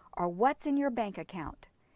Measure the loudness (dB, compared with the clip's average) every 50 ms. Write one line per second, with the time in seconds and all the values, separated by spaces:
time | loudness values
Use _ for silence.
0 | -20 -14 -4 -2 -2 -2 2 4 4 4 4 2 0 0 2 2 2 2 0 0
1 | -2 -2 -4 -8 -10 -8 -8 -8 -8 -8 -10 -14 -20 -20 _ _ _ _ _